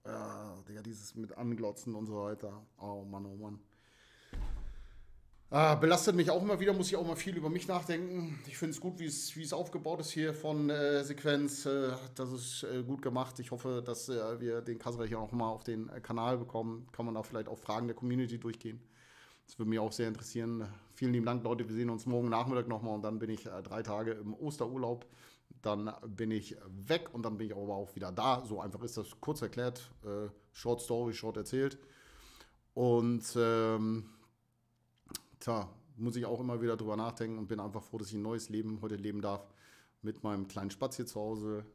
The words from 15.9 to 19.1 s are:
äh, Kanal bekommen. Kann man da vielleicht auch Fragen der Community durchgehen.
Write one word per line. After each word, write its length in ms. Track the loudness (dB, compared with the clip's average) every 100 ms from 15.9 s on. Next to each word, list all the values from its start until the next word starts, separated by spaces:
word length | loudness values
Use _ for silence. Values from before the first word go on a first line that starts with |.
äh, 120 | -8
Kanal 380 | -4 0 2 2
bekommen. 480 | 0 -2 -2 -4 -10
Kann 140 | -6 -2
man 80 |
da 80 | -2
vielleicht 260 | -4 -4 -6
auch 120 | -8
Fragen 280 | -2 0 0
der 80 | 0
Community 440 | 0 2 0 -2
durchgehen. 420 | -6 -6 -8 -10 -14 -20 -20